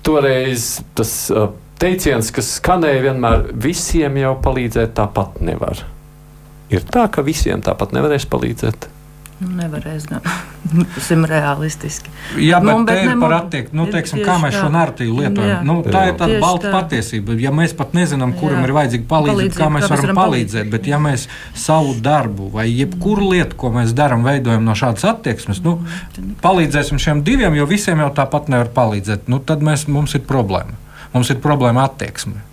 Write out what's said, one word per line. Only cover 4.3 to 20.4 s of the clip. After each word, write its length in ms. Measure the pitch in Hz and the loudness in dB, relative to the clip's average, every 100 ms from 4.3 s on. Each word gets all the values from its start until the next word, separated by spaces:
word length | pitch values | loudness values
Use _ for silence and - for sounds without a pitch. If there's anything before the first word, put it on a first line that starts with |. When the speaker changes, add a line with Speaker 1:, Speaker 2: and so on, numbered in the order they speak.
| 131 | 0
Speaker 1:
palīdzēt 540 | 147 127 120 117 113 | 0 0 0 0 0
tāpat 460 | - 104 - 95 - | 0 -2 0 -4 -4
nevar." 440 | 85 82 - - - - - - - - - - - | -4 -2 -4 -6 -10 -16 -20 -20 -20 -20 -20 -20 -2
Ir 100 | 90 | -2
tā, 300 | - 247 226 | 0 2 2
ka 120 | - | 2
visiem 380 | 139 - - 92 | -2 0 0 0
tāpat 300 | 95 - - | -2 -2 -2
nevarēs 340 | 123 147 143 - | 0 0 0 0
palīdzēt? 640 | - 120 113 - 110 - - - - - - | -2 -2 -2 -4 -4 -12 -18 -20 -20 -20 -10
Speaker 2:
Nu, 100 | 185 | -6
nevarēs 540 | 180 170 151 151 156 151 | -4 -6 -6 -8 -10 -8
gan. 140 | 131 170 - - - | -8 -6 -8 -10 -10
<laughs> 400 | 165 160 175 - | 0 0 0 -4
Būsim 300 | - 165 160 | 0 2 4
realistiski. 800 | 160 147 143 156 - 151 - - - - - | 2 0 -2 -4 -6 -8 -10 -14 -16 -8 0
Speaker 3:
Jā, 180 | 156 175 | 4 6
Speaker 2:
Nu, 160 | 202 220 | 6 4
Speaker 3:
bet 80 | 220 | 4
Speaker 2:
bet 100 | 185 | 2
Speaker 3:
te 60 | |
ir 100 | 233 | 2
Speaker 2:
ne 60 | 240 | 2
Speaker 3:
par 100 | 247 | 4
Speaker 2:
mu-, 60 | 170 | 2
Speaker 3:
attiek-, 320 | 185 160 117 | 0 -6 -4
nu, 120 | 151 170 | -2 -2
Speaker 2:
ir 60 | |
Speaker 3:
teiksim, 260 | 208 - 151 | -2 -2 -2
Speaker 2:
tieši 60 | 202 | 0
Speaker 3:
kā 120 | 180 | 2
mēs 140 | 151 117 | 2 0
šo 100 | - | 0
Speaker 2:
tā. 60 | |
Speaker 3:
narratīvu 460 | 165 - - 120 117 | 2 0 -2 -2 0
lietojam. 320 | 196 202 202 | 0 2 2
Speaker 2:
Jā. 120 | 190 | 0
Speaker 3:
Nu, 200 | 143 170 | 0 0
tā 100 | 175 | 2
Speaker 1:
Jā. 160 | 190 190 | 2 2
Speaker 3:
ir 60 | |
tāda 120 | 180 175 | 2 0
Speaker 2:
Tieši 80 | 220 | 2
Speaker 3:
balta 260 | 208 135 208 | 2 2 0
Speaker 2:
tā. 60 | |
Speaker 3:
patiesība. 640 | 190 170 127 101 110 104 113 | 0 0 -4 -4 -6 -4 -2
Ja 100 | 131 | 0
mēs 220 | 147 135 - | 2 0 -2
pat 160 | 143 | -2
nezinām, 400 | 170 175 143 127 - | 0 0 0 -2 -2
kuram 220 | 151 135 | 0 0
Speaker 2:
Jā. 20 | |
Speaker 3:
ir 80 | 131 | 2
vajadzīga 340 | 147 139 120 117 | 2 2 0 0
palīdzība, 300 | 160 147 - | 2 2 2
Speaker 2:
Palīdzība, 240 | 190 - | 0 0
Speaker 3:
kā 80 | 156 | 0
mēs 140 | 151 | 2
Speaker 2:
kā 20 | 151 | 2
mēs 40 | |
Speaker 3:
varam 120 | 143 | 2
Speaker 2:
varam 140 | - 190 | 2 2
Speaker 3:
palīdzēt? 480 | 185 131 | 2 2